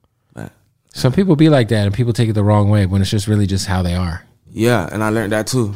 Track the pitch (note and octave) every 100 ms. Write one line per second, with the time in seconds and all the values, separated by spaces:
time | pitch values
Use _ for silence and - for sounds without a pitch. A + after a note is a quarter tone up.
0 | _ _ _ - A1 - _ _ _ -
1 | C3 D3+ F#3 D3+ D#3+ C#3 A2 A2 G2+ G2+
2 | A#2+ A2 A2 G#2+ G2+ G#2 G#2 G#2+ F#2 G2
3 | G2 G#2+ G#2+ G#2 F#2+ G2 - F#2 F2+ F2+
4 | F2+ E2 - _ - G2+ A#2 A2+ E2 G2
5 | G#2+ A2+ G2+ G#2+ G#2+ C3 G#2